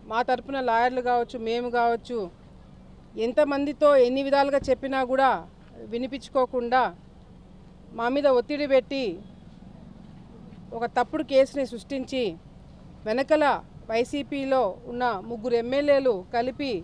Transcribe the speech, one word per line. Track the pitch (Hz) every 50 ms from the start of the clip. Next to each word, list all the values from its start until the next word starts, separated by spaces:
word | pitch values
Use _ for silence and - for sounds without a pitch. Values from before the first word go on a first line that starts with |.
| - -
మా | 220 233 247 247
తరపున | 254 240 254 - 269 269 262 240
లాయర్లు | 226 226 240 254 254 254 240 247
కావచ్చు, | 247 240 240 233 - 240 226 226
మేము | 226 240 247 247 233
కావచ్చు, | 240 233 233 233 233 - - 240 226 196 170 - - - - - - - - - - - - - - - - - 214 220
ఎంతమందితో | 233 233 302 302 285 285 277 285 285 277 - 302 294 294 269 247
ఎన్ని | 240 254 269 277
విధాలుగా | 277 269 277 277 285 277 277 269 269
చెప్పినా | 254 254 269 269 262 269 262 240
కూడా | 262 262 269 262 220 175 170 - - - - - - 196 - 208
వినిపించుకోకుండా | 220 240 254 262 269 262 - - - 277 254 240 - 247 240 233 247 254 240 190 170 - - - - - - - - - - - - - - - - - - - - 226
మా | 226 240 262
మీద | 285 285 285 262 247
ఒత్తిడి | 233 - 294 285 294 269
పెట్టి | 269 262 254 - 277 269 254 202 165 190 208 - - - - - - - - - - - - - - - - - - - - - - - - - - - - - -
ఒక | 226 233 233 -
తప్పుడు | 247 247 - - 311 294 -
కేసుని | 277 262 269 269 - 285 269 -
సృష్టించి, | 240 220 - - 285 262 254 - 269 262 240 196 160 170 - - - - - - - - - - - - -
వెనకల | 214 220 254 277 - 311 302 294 277 226 170 - - - - - -
వైసీపీలో | 220 226 247 - - 285 269 - 294 277 269 269 262 262 240 190 - - - -
ఉన్న | 240 240 247 247 220 185 202 226
ముగ్గురు | 240 226 208 254 233 233
ఎమ్మెల్యేలు | 233 240 262 285 294 294 285 277 277 254 220 180 185 - -
కలిపి | 233 240 254 240 - 294 269 226 170